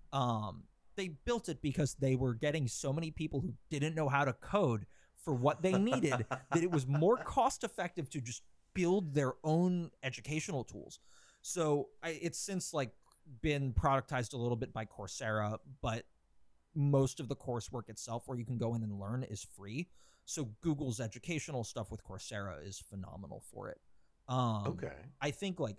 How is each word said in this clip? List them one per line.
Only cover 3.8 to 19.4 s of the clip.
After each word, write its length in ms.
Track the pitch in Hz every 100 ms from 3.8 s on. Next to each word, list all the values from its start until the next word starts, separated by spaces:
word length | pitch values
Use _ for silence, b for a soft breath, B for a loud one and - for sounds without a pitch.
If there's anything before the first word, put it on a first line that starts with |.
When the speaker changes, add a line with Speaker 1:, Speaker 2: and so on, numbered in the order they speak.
| 156
Speaker 1:
know 160 | 160 143
how 160 | 139 143
to 80 |
code 540 | - - 202 156 110 - b b -
for 200 | - 127
what 260 | 135 151
they 160 | 185 190
needed 480 | 220 262 156 127 107
Speaker 2:
<laughs> 20 |
Speaker 1:
that 340 | 131 - 165
it 80 | 180
was 160 | 160 131
more 300 | 143 175 247
cost 460 | - 269 240 -
effective 460 | 226 - 175 - 139
to 100 | 147
just 220 | 120 - - - _
build 400 | 185 170 196 160
their 200 | 139 135 -
own 480 | 156 160 180 180 170 _
educational 600 | 131 - 117 156 180 143
tools. 360 | 110 92 - - b b b b
So 460 | - 180 156 147 - -
I, 160 | 165 156
it's 180 | 170 -
since, 340 | - 185 -
like, 180 | 151 123 - _ - 156 123
been 320 | 160 143 135
productized 600 | 110 147 135 - 131 117
a 40 | 123
little 180 | 120 117
bit 180 | 131
by 120 | 113 110
Coursera, 760 | - 98 - 113 107 104 110 - 131
but 240 | 123 113 - _ _ - - _ _
most 460 | 151 143 139 135 -
of 80 | 131
the 80 | 135
coursework 540 | 139 120 - 123 110
itself 340 | 110 - 117 -
where 120 | 123
you 80 | 117
can 120 | 120
go 160 | 117
in 80 | 117
and 180 | 107 101
learn 240 | 98 123
is 220 | - 107